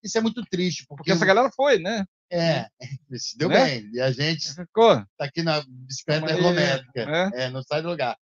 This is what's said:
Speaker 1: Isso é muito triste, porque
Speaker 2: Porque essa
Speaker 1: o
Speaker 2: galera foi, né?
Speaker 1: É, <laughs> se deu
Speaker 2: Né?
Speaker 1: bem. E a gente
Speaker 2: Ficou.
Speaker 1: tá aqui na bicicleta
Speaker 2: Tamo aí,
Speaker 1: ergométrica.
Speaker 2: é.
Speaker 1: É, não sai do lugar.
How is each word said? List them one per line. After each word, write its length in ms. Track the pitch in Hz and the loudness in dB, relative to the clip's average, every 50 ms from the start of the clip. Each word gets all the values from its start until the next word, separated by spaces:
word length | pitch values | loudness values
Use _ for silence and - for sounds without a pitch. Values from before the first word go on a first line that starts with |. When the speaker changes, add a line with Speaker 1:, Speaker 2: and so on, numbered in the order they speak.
| _ | _
Speaker 1:
Isso 140 | 202 - | -4 -2
é 40 | 226 | 0
muito 220 | 226 226 220 247 208 - | 0 0 -2 -4 -8 -6
triste, 340 | - 175 180 180 151 - - _ | -4 -2 -2 -2 -2 -6 -12 _
porque 80 | 143 139 - | -18 -10 -2
Speaker 2:
Porque 100 | - 196 | 0 2
essa 120 | 175 180 | 2 4
Speaker 1:
o 20 | |
Speaker 2:
galera 240 | 190 190 214 254 262 - | 4 4 4 4 2 0
foi, 240 | - 269 294 262 196 | 0 2 4 4 2
né? 260 | 160 185 226 220 190 - _ _ _ _ 180 | 2 -2 -4 -4 -4 -6 _ _ _ _ -2
Speaker 1:
É, 340 | 170 165 165 156 135 117 - _ _ | 0 2 2 2 0 -2 -6 _ _
<laughs> 400 | 131 131 139 131 _ _ 131 117 | -16 -14 -14 -16 _ _ -12 -10
se 160 | - - - 113 | -10 -10 -6 -2
deu 100 | 151 139 | 0 2
Speaker 2:
Né? 140 | 156 208 262 - 135 117 | 4 4 4 4 0 -4
Speaker 1:
bem. 100 | 104 104 110 | -8 -8 -6
E 80 | 120 | -2
a 100 | 127 135 | 0 0
gente 420 | 127 127 143 160 165 151 - - 139 | 0 0 -2 -2 -2 -4 -6 -10 -10
Speaker 2:
Ficou. 420 | 165 180 - _ 214 226 226 185 120 101 _ _ | -12 -14 -6 _ 6 6 6 6 4 2 _ _
Speaker 1:
tá 80 | _ 147 | _ -8
aqui 160 | 143 _ 165 165 | -6 _ -4 -2
na 200 | 170 151 151 147 131 | 0 0 -2 -4 -6
bicicleta 580 | 127 127 131 131 135 - - - 151 156 156 | -16 -20 -16 -14 -14 -12 -4 -2 -2 0 0
Speaker 2:
Tamo 60 | 160 156 | 0 0
aí, 120 | - 175 | 2 2
Speaker 1:
ergométrica. 880 | 175 175 175 147 143 135 131 131 _ _ 123 113 143 151 165 185 196 202 | 2 4 2 2 0 0 -2 -4 _ _ -6 -4 -2 0 0 0 0 -2
Speaker 2:
é. 100 | 123 127 | -4 -4
Speaker 1:
É, 60 | 127 | -4
não 120 | 131 135 131 | -4 -8 -6
sai 200 | _ 147 156 160 | _ -4 -4 -2
do 60 | 170 | -4
lugar. 260 | 175 160 135 120 110 _ _ | -4 -2 -2 -4 -4 _ _